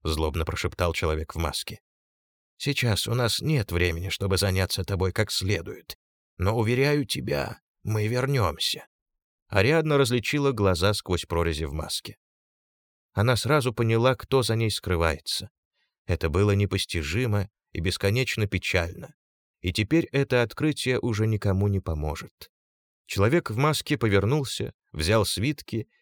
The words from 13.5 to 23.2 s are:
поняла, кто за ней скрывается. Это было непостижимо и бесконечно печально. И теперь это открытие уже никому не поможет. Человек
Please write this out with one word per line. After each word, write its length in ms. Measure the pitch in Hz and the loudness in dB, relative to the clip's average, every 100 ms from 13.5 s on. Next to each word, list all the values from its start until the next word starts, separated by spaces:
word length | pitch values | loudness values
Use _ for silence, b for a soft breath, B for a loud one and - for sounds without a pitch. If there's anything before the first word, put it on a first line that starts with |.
| 151 123 | 2 2
поняла, 400 | 117 113 113 123 127 | 0 2 4 4 2
кто 280 | - 135 | 2 2
за 140 | 117 113 | 2 0
ней 120 | 113 | 0
скрывается. 760 | - - 87 82 73 - - 98 _ _ _ _ _ - | -2 -2 2 2 0 -4 -6 -8 _ _ _ _ _ -4
Это 220 | 85 82 | -2 2
было 220 | 76 104 | 2 4
непостижимо 960 | 101 101 95 - 85 73 95 123 104 98 _ _ | 4 2 0 -2 -4 -2 -2 0 0 -2 _ _
и 80 | - | -4
бесконечно 640 | 85 - 98 117 123 - 104 | -2 0 0 0 0 0 -2
печально. 720 | 90 - 90 85 80 - - _ _ _ _ | -2 0 0 -2 -6 -16 -18 _ _ _ _
И 100 | 90 | -4
теперь 380 | 92 104 165 175 | -2 2 2 2
это 300 | 139 139 123 | 0 2 2
открытие 580 | 117 - 151 147 131 123 | 0 0 -2 -2 -2 -2
уже 280 | 123 107 110 | 0 0 0
никому 420 | 107 104 95 101 | 0 0 2 2
не 100 | 98 | 0
поможет. 720 | 87 78 76 73 - _ - _ _ _ _ _ - | -2 -2 -4 -6 -10 _ -20 _ _ _ _ _ -8
Человек 460 | - | 2